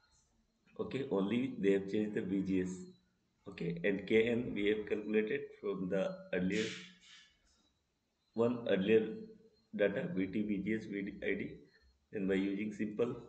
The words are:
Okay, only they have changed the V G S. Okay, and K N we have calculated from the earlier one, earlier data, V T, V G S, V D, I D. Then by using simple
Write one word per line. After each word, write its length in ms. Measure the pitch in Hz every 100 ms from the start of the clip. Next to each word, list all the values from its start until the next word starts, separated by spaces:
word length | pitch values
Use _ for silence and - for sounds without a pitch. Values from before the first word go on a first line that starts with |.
| _ _ _ _ _ _ _ -
Okay, 280 | 107 131 -
only 440 | 98 98 120 131 -
they 140 | 98
have 180 | 98 98
changed 240 | 107 107
the 80 | 117
V 200 | 92 98
G 200 | 92 95
S. 80 | 90 - - - _ _ _ _ -
Okay, 320 | 95 85 85
and 220 | 101 95 -
K 220 | 110 113
N 220 | 117 127
we 120 | 104 101
have 180 | 107 104
calculated 520 | 104 107 107 107 - - -
from 300 | 104 92 92
the 260 | 98 92 - -
earlier 320 | 92 92 107 113 - - - - - - _ _ _ _ _ _ _ _ _ _
one, 340 | - 117 120 -
earlier 380 | 98 95 110 110 - - - - _ _ 104
data, 320 | 101 98 87
V 120 | 90 95
T, 140 | 110
V 160 | 104 101
G 100 | 98 110
S, 80 | -
V 160 | 101
D, 100 | 98 -
I 120 | 101
D. 160 | 98 - - - _ _ _ _
Then 160 | 107 95
by 80 |
using 380 | 95 98 98 107
simple 420 | - 107 - 120 -